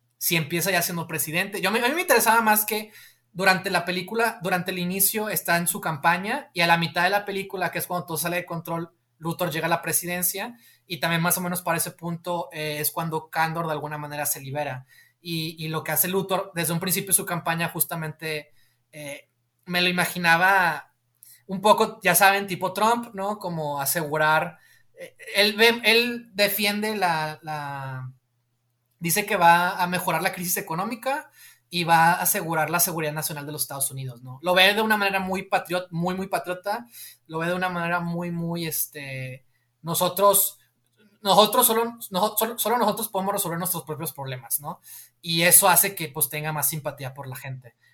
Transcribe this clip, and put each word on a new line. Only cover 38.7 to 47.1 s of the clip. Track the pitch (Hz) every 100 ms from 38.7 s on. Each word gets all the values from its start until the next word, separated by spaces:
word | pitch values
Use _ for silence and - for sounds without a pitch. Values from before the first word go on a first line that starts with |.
| 151 - 151 139 131 131 131 _ _ _ _
nosotros, | 160 160 180 180 202 196 - - _ _ _ _ _ _
nosotros | 202 180 208 254 233
solo, | 226 233 - -
noso-, | 185 214 -
solo, | 226 233
solo | 220 240
nosotros | 208 202 214
podemos | 190 190
resolver | 202 165 170
nuestros | 180 165
propios | - 143 -
problemas, | - 135 127 - -
¿no? | 147 185 - - - _
Y | 170 165
eso | 175 - 196
hace | 165 196
que, | 196 151
pues, | 156 151
tenga | 151 151
más | 151 143
simpatía | 156 147 131 131